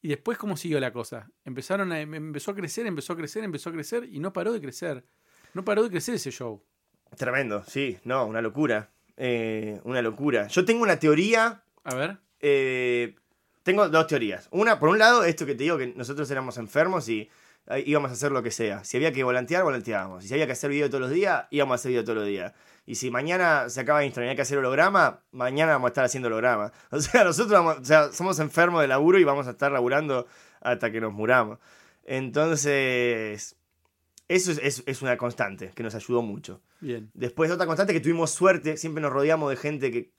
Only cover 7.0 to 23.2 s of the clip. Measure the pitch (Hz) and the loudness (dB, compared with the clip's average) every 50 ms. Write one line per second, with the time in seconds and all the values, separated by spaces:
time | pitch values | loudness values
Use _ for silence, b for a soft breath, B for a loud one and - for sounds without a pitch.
7 | _ _ - - 131 123 123 131 139 117 104 104 101 - - 135 139 131 104 95 | _ _ -10 -6 -4 -2 0 0 0 0 -4 -6 -6 -6 -4 -4 -4 -4 -4 -8
8 | _ 117 127 135 123 107 110 113 117 110 104 135 156 131 113 107 110 _ _ _ | _ -4 -2 -2 -2 -2 -2 -4 -4 -4 -2 0 0 0 0 0 -2 _ _ _
9 | _ _ _ - 131 127 120 117 113 113 110 107 107 107 104 101 - 117 127 127 | _ _ _ -6 -2 -2 0 0 -2 -2 -4 -4 -6 -6 -8 -10 -8 -4 -4 -2
10 | 117 113 107 101 139 151 156 160 104 101 - 185 175 - 226 233 233 202 170 147 | -2 -2 -4 -2 -2 0 2 0 0 0 0 0 2 2 2 2 4 2 2 4
11 | 156 156 151 151 185 214 226 226 226 233 226 - _ _ _ _ _ 151 127 127 | 6 4 4 6 4 2 4 4 2 2 0 -6 _ _ _ _ _ -6 -4 -4
12 | 143 170 196 196 _ _ _ _ - 147 143 139 135 131 131 127 123 123 123 120 | -4 -6 -8 -12 _ _ _ _ 2 4 4 4 4 0 0 0 0 0 2 0
13 | 120 110 - _ _ _ _ _ _ _ _ _ _ 180 185 208 208 170 151 160 | 0 -4 -8 _ _ _ _ _ _ _ _ _ _ 0 4 4 4 4 6 2
14 | 160 156 156 139 117 104 92 90 - _ - 180 214 226 220 - 147 156 185 214 | 4 4 2 0 0 -2 -4 -6 -12 _ -2 2 4 4 4 4 4 4 6 8
15 | 214 226 240 240 202 170 160 - 156 139 143 127 135 160 170 147 131 123 - 131 | 8 8 8 8 4 2 0 0 -4 -4 -4 -2 0 0 0 0 -2 -6 -6 -10
16 | 123 113 143 143 151 127 143 135 135 127 117 120 113 101 - 147 160 180 190 170 | -10 -8 -6 -6 -4 -4 -4 -6 -6 -6 -8 -10 -12 -4 2 2 2 2 2 -2
17 | 131 113 113 107 107 b b b b b b b b - - 139 143 143 147 147 | -2 -2 -4 -4 -4 b b b b b b b b -6 -6 -4 -2 0 0 0
18 | 143 131 123 110 135 143 139 127 117 117 107 - 117 107 98 101 95 - - 127 | 0 -2 -6 -4 -4 -2 -2 -2 -2 -4 -4 -2 -2 -4 -4 -6 -10 -4 -2 0
19 | 147 160 127 135 131 123 123 127 123 120 165 180 185 160 135 123 101 117 110 101 | 0 0 0 0 0 0 0 0 -2 -2 0 0 0 0 0 -2 -4 -4 -4 -4
20 | 95 95 92 90 92 98 127 147 156 127 127 110 - 143 143 143 147 135 123 135 | -4 -6 -12 -14 -12 -4 -2 -2 0 -2 -2 -4 -4 -2 0 0 0 0 0 -2
21 | 127 127 143 175 196 196 175 139 - _ - 147 139 131 123 117 - 131 127 120 | -2 -2 0 0 0 2 0 -2 -2 _ -2 0 0 0 0 -2 -2 -2 -2 -2
22 | 110 110 113 110 104 101 101 95 90 95 b b b b b b b - 117 110 | 0 -2 -2 -2 -2 -2 -4 -4 -6 -10 b b b b b b b -12 -10 -6
23 | 127 127 117 123 | -6 -4 -2 -2